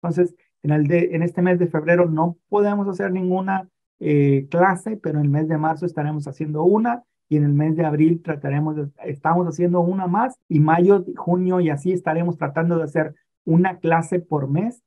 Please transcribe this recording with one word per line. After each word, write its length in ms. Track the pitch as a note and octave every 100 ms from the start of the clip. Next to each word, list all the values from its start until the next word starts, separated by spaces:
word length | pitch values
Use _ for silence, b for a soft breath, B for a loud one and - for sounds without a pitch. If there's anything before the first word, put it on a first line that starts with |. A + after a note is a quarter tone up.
Entonces, 320 | F3 E3 F3 _ _ _
en 80 | C#3+
el 160 | D3+ D3
de, 240 | E3+ F3
en 80 | E3
este 200 | E3+ E3+
mes 160 | F3+ F3+
de 80 | F3
febrero 420 | D#3+ D#3 F3 F3
no 300 | D#3 E3+ E3+ _
podemos 400 | G3+ G3+ G3+ G3+
hacer 240 | F#3 G3
ninguna, 560 | F#3 F3+ F#3 F#3+ F#3+ F#3+ _ _ _
eh, 440 | - D3 C#3+ C#3 C#3
clase, 460 | E3+ F#3 F3+ A3 G#3+
pero 220 | E3 D3+
en 80 | D3
el 40 |
mes 160 | C#3+ D#3
de 120 | D#3+
marzo 260 | D#3+ D#3+
estaremos 420 | F3 E3 D3 D3+ C#3+
haciendo 380 | C3+ D#3 D3+
una 400 | E3+ G#3 A#3 A#3+ _ _ _
y 80 | D3+
en 80 |
el 80 | D3
mes 240 | C#3+ D#3 D#3+
de 80 |
abril 380 | D#3+ D3+ D#3+ E3
trataremos 540 | E3 D3 C#3+ C#3 D#3 D3+
de, 120 | C#3+ _
estamos 420 | - C#3 D#3+ E3+ F3
haciendo 360 | D3+ F3 F3
una 240 | F3 F#3+ F3+
más 320 | F#3 B3+ - _
y 100 | D#3
mayo, 440 | D#3 E3 F3+ G3+ F#3 F3
junio 440 | - F3+ F#3 F#3
y 80 | E3
así 240 | C#3+ F3
estaremos 460 | F#3 F3 D#3+ E3+ E3
tratando 400 | C#3+ C#3+ E3+ E3+
de 60 |
hacer 300 | D#3 D#3+ D3+ - _ _
una 340 | - E3 F#3 F#3
clase 400 | A#3+ G3+ E3 F3+
por 300 | E3+ D3+ C3+
mes 340 | D3 A3 A#3+